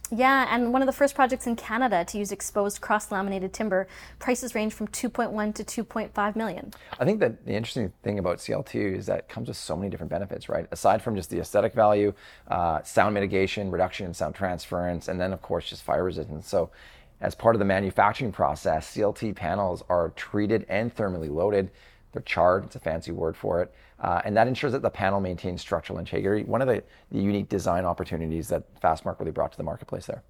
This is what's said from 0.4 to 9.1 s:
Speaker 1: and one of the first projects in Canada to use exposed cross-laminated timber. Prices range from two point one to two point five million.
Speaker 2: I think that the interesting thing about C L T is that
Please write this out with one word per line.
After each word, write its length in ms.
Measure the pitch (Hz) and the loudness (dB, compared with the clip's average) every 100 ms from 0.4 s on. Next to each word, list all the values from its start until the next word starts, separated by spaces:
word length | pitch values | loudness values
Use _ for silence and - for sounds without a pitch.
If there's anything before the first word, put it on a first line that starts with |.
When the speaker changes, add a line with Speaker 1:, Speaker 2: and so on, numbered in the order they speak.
| 247 | 4
Speaker 1:
and 240 | 240 240 | 2 2
one 80 | 262 | 2
of 60 | 269 | 2
the 80 | |
first 200 | 269 277 | 4 2
projects 320 | 277 262 254 240 | 4 2 2 -2
in 100 | 233 | -4
Canada 500 | - 220 254 185 202 | -2 0 2 2 0
to 100 | 208 | -2
use 160 | 202 | -4
exposed 480 | 196 - 214 202 - | -6 -4 0 0 -2
cross-laminated 720 | - 208 - 196 196 190 185 | 0 0 0 -4 -2 -2 -4
timber. 340 | - 220 190 185 - - - | -4 0 2 0 -6 -20 -6
Prices 360 | - 240 247 | -2 -2 -2
range 180 | 220 214 | -2 -2
from 140 | - 214 | -2 -6
two 220 | - 247 | -4 -4
point 220 | - 226 | -2 -2
one 200 | 214 214 | -2 -2
to 100 | 208 | -4
two 200 | 214 - | -6 -6
point 300 | 220 226 208 | -4 -4 -4
five 220 | - 208 208 | -2 0 0
million. 360 | 220 180 - - - - | -4 -4 -10 -16 -14 0
Speaker 2:
I 60 | |
think 160 | 135 220 | 2 4
that 240 | 135 107 - | 2 2 -4
the 60 | 104 | -2
interesting 360 | 113 131 95 - | -2 -2 -4 -4
thing 160 | 104 104 | -2 0
about 180 | 87 - | 0 -2
C 140 | - | -2
L 100 | 101 | -4
T 160 | - 110 | -2 -2
is 280 | 101 98 | -2 -2
that 120 | 95 | -2